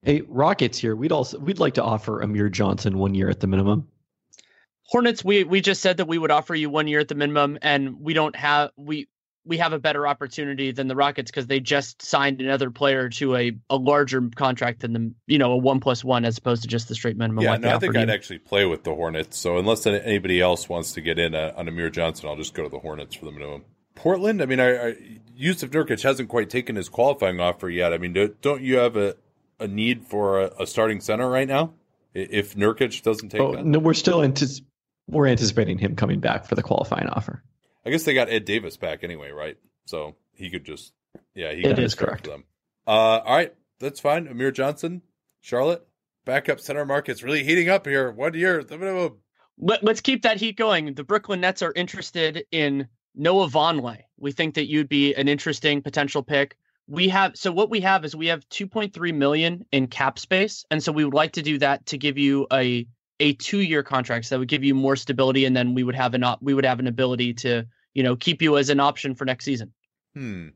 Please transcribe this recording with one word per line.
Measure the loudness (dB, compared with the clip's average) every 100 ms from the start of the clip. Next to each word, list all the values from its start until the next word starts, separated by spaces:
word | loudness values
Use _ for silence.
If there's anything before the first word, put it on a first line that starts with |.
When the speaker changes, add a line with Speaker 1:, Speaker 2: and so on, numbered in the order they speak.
Speaker 1:
Hey, | 2 0 0
Rockets | 2 2 4 0 0
here. | -4
We'd | -2 0
also, | 0 -2 -4
we'd | -4 0
like | 2
to | 2
offer | 0 -2 -2 -4
Amir | -2 0 0
Johnson | 2 0 0 0 0
one | 0
year | 2 0
at | 0
the | 0
minimum. | 2 2 2 -2 _ _ _ _ _ _ _ _ _
Speaker 2:
Hornets, | _ 2 2 0
we, | 2 2
we | 4 2
just | 2 2
said | 2 2
that | 0
we | 0
would | 4
offer | 2 2
you | -4 0
one | 0 2
year | 2
at | 0
the |
minimum, | 0 0 2 2 0
and | 0 2 0 -6
we | -2
don't | 0 0
have, | 0 0 2 0 _
we, | -10 -8 -8 _ _ _
we | -6 -2
have | 0
a | 0
better | 0 0 0
opportunity | -2 -6 -6 -6 -4 -4
than | -2 -4
the | 2
Rockets | 0 0 -8
'cause | -6 -2
they | -2
just | 0 0 0 -12
signed | -2 0 2 0
another | -2 0 -2
player | 0 2 2 0
to | -2 0 2
a, | 0 -4 _
a | 0
larger | 4 4 4 0 -2
contract | 0 -2 0 -2 -4
than | -4
the, | -2 -4 -8 0
you | 4
know, | 4
a | 4
one | 4 2
plus | 2 0
one | 2 2
as | 2 -2
opposed | -2 -2
to | -2
just | -4 -4
the | -6
straight | -4 -2
minimum | -2 0
Speaker 3:
Yeah, | 2
Speaker 2:
like | 2
Speaker 3:
no, | 2
Speaker 2:
they |
Speaker 3:
I | 0
think | 2
Speaker 2:
offered | 0
Speaker 3:
I'd | 2
Speaker 2:
you. |
Speaker 3:
actually | 0 -4 -14
play | _ 2 2
with | 2
the | -4
Hornets. | -4 -2 -4 -6 -4
So | -2 0
unless | 2 2 2
an-, |
anybody | 0 2 0 2 2
else | 4 2 -2
wants | -6 -6
to | -6
get | -4 0
in, | 0 0
uh, | -6 -6
on | -8
Amir | -4 -6
Johnson, | -2 -2 -4 -10
I'll | -10
just | -10
go | -8
to | -8
the | -8
Hornets | -10 -12 -12
for | -14 -16
the |
minimum. | -14 -12 -14 -16 _ _
Portland, | -4 0 0 0 0
I | 0
mean, | 2
I, | 4 4 0
I, | -6 -12 -20 _ -6
Yusuf | -2 -2 -2
Nurkic | -2 0 0
hasn't | 2 0 0
quite | -2 0
taken | -2 -4
his | -6 -6
qualifying | 2 2 4 0 2
offer | 0 0 -4
yet. | 0 2
I | 0
mean, | -2
do, | 0 0 0
don't | -2 0
you | 2 4
have | 4 2
a, | -2 -2 _ _ _ _
a | -8
need | -2 0 0 -2
for | -2 2 2
a, | 0 -2
a | -6
starting | 2 2 2
center | -2 -2 0
right | 0 2
now | 0 0 -4 _ _ _
i-, | -10 -4
if | -2 -2 2
Nurkic | 2 4 0 0
doesn't | -2 -2 -4
take | 0
Speaker 1:
Oh, | 0
Speaker 3:
that? | 0
Speaker 1:
no, | 2 4
we're | 4
still | 4 4 4
antis-, | 2 2 -2 -4 -18 _ _ _ -6
we're | 2 4
anticipating | 4 2 0 0 0
him | -2 0
coming | 0 0
back | 0 -2
for | -2
the | -4
qualifying | 0 0 0 -2 0
offer. | 0 -2 -8 _ _ _ _
Speaker 3:
I | -4
guess | -2
they | 2
got | 2 2
Ed | 0
Davis | 0 -2 -2 -8
back | -8 -6
anyway, | -8 -10 -12
right? | -10 -10 -10 _ _ -12
So | -10 -10 -12 _
he | _ -10
could | -10
just, | -12 -18 -18 _ _ -20 _
yeah, | -10 -8
he | -2
Speaker 1:
That | 0 2
Speaker 3:
could |
Speaker 1:
is | 0
Speaker 3:
just | -2
Speaker 1:
correct. | -4 -6
Speaker 3:
them. | -12 -16 _ _ _ _ 0
Uh, | 4 6 4
all | 2
right, | 0 0 _ _ _
that's | -10 -4
fine. | -2 0 -2
Amir | -4 -2
Johnson, | 0 -4 -2 -8 -10 _ _ _ _
Charlotte, | -6 0 0 -2 _ _ _ _ -4
backup | -2 0 -4
center | -2 -6
market's | -2 -2 -2 -8
really | -2 -2
heating | 2 2 4
up | 2 2
here. | 0 0
One | -2 -4
year | 0 0 0
at | -4
the | -8
minimum. | -6 -2 -4 -6 _ _ _ _
Speaker 2:
Let, | 0 2
let's | 2 0
keep | 0 0
that | 2 0
heat | -2 -2
going. | 2 2 0
The | -8
Brooklyn | -2 -2 0 -2
Nets | 0 0
are | -4
interested | -2 -6 -6 -12 -2 -2 -2 -6
in | 0 0 0 -4 _ _
Noah | -2 2 4 4
Vonleh. | 2 2 2 -4 -10 -20 _
We | -8
think | -2 -2
that | -2 -2
you'd | 0 0
be | 2 2
an | 2 0
interesting | 0 -2 -2 0 0
potential | -2 -2 -2 -2
pick. | -2 0 0 -4 _ _ _
We | 0 2
have, | 4 0 0
so | -4
what | 0 0
we | 0
have | 2 0
is | 0 -6
we | -4
have | -4 _
two | -10 -8
point | -4 -6
three | -4 -4
million | 0 2 2 0 -2 -2
in | 0 0
cap | 0 -2 -2
space, | -2 0 0 -4 -4
and | -4
so | -2
we | 0
would | 0
like | 2 0
to | -2
do | -4 0
that | 2 0 -4
to | -4
give | -4 0
you | 2 2 2
a, | 2 2 0 -4 -14 _ _
a | 0
two-year | 2 -2 0 2 0
contract. | 0 -2 -2 -4 -2
So |
that | -4
would | -2
give | 0
you | 2
more | 2 2 0
stability, | -2 2 2 4
and | 2 2
then | 2
we | 0
would | -2
have | 0 -2
an | 0
op-, | -2 -2
we | -2
would | 2
have | 2 0
an | -2
ability | -2 -2 0 -2
to, | -2 -2 -2 -4 _ _
you | 0
know, | 0 0
keep | -2 0
you | 4 4
as | 4
an | 4
option | 2 0 -6
for | -6
next | -4 -4
season. | -4 -6 -6 _ _ _ _
Speaker 3:
Hmm. | -14 -10 -10 -12